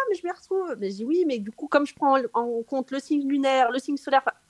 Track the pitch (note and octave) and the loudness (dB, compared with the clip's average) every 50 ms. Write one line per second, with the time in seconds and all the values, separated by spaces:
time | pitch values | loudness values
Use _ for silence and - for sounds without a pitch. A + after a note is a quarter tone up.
0 | C5+ B4+ G4+ F4 - F4 F4+ - - _ F#4+ F#4+ F#4 F4 C4+ G#3 G3+ F#3+ G3+ F#3+ | 2 0 -2 -2 -4 -8 -10 -10 -8 _ -4 -4 -2 -4 -6 -6 -6 -6 -6 -6
1 | A3 A#3+ D#4 F4+ F4+ D#4 C4 A#3 G3+ G#3 - - D4+ D4 - D4 C#4+ C4+ - - | -4 -2 0 2 2 2 0 -2 -4 -8 -10 -12 -6 0 0 0 0 0 -2 -2
2 | - C#4 C4+ C4+ B3 - - A#3+ A#3 A#3+ A#3+ A#3 A#3 - C#4 C4+ B3+ - C4 C#4 | 2 2 4 2 2 0 -2 -2 -2 -2 -4 -4 -4 -4 -4 -4 -4 -4 -6 -8
3 | - - D#4 D4 C#4+ C4+ C#4 C#4+ C4+ C4+ C4+ C4 B3+ A#3 B3 C4+ - - C#4+ C4+ | -4 -2 -2 0 0 0 0 0 2 2 4 4 4 4 2 -2 -4 -4 -6 -6
4 | - - C4+ C4 - - - - _ _ | -2 2 2 2 2 2 -4 -6 _ _